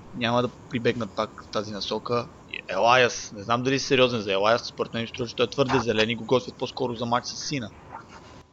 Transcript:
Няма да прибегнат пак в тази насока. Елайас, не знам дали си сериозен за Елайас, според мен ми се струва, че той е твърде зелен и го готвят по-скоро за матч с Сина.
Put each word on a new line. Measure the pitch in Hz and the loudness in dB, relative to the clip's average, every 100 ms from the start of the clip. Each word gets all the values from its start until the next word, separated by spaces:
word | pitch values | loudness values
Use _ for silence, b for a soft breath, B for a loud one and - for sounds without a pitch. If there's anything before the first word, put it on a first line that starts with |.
| - 127 | -12 -4
Няма | 117 120 | 0 2
да | 123 | 0
прибегнат | - - 123 120 117 107 | -4 -8 -2 0 -2 -4
пак | - 107 - | -4 -4 -6
в | - | -8
тази | 110 104 | -6 -6
насока. | 101 - 110 - 120 117 - - - - | -6 -6 -6 -2 -4 -4 -12 -14 -12 -6
Елайас, | 95 113 127 120 - - 107 | 2 6 6 6 2 -12 -8
не | |
знам | 101 120 | -2 0
дали | 127 135 | 2 0
си | - | 2
сериозен | 127 127 117 | 4 4 2
за | 104 | 0
Елайас, | 98 104 117 - | 2 4 4 0
според | - 110 | -6 -4
мен | 117 | -4
ми | 113 | -6
се | |
струва, | - 117 | -6 -6
че | - | 0
той | 117 | 0
е | |
твърде | - 127 131 | 2 2 2
зелен | 117 107 110 | 2 2 2
и | |
го | 113 | 0
готвят | 110 127 123 | 2 2 0
по-скоро | - 127 - 127 | -8 -8 -4 -4
за | 117 117 | -4 -2
матч | 120 - | -2 -2
с | - - | -10 -6
Сина. | 143 107 - - - - - - - - | -6 -8 -14 -20 -20 -18 -20 -20 -20 -20